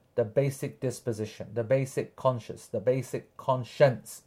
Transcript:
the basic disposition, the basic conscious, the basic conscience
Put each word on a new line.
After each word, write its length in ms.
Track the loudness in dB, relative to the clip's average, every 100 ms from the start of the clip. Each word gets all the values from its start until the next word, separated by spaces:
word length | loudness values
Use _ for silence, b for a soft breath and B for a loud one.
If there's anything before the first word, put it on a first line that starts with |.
| _ -2
the 80 | 0
basic 540 | 2 0 0 -6 -6
disposition, 680 | -6 -4 -6 -4 -6 -8 -8
the 100 | -4
basic 520 | 2 2 2 -4 -6 -2
conscious, 500 | 0 0 -4 -14 -8
the 140 | -2
basic 580 | 2 2 0 -8 -10 -6
conscience 840 | -2 -2 -2 6 6 4 -6 -18